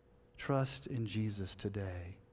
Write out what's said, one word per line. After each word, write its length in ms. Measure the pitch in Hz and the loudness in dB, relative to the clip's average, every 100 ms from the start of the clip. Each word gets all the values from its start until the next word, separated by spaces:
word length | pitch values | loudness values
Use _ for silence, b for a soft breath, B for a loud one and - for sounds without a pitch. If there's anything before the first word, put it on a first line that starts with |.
| - - - - | -20 -20 -20 -8
Trust 500 | - 139 131 - - | 2 4 4 0 -4
in 200 | 131 110 | -2 0
Jesus 480 | 98 107 101 92 | 2 2 0 -4
today 640 | - 101 101 95 90 87 95 - | -2 -2 -2 -2 -4 -6 -10 -16